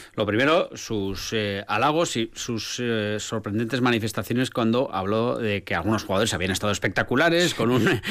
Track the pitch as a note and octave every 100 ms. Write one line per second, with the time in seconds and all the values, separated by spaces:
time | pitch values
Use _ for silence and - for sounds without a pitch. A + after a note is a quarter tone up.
0 | - - G#2 G#2+ C#3 E3+ - - - G#2+
1 | G2 F#2 - A2+ G#2 G2 - G#2 C#3 D#3
2 | E3 A#2+ A2+ - - A2+ - - A#2+ A2+
3 | G#2 G#2 - A2+ G#2+ G#2 A#2 B2+ B2+ A#2
4 | G#2+ - - A#2+ B2+ - A2+ B2 C#3 F#2+
5 | F#2+ A2 A#2+ B2 A2+ G2+ - F#2 G2+ A2
6 | - F#2+ A#2 F2 F#2+ F#2 G#2 F#2+ G2+ F#2
7 | A2+ B2 E3 E3+ F3 - A#2 B2+ F#3+ F#3+
8 | -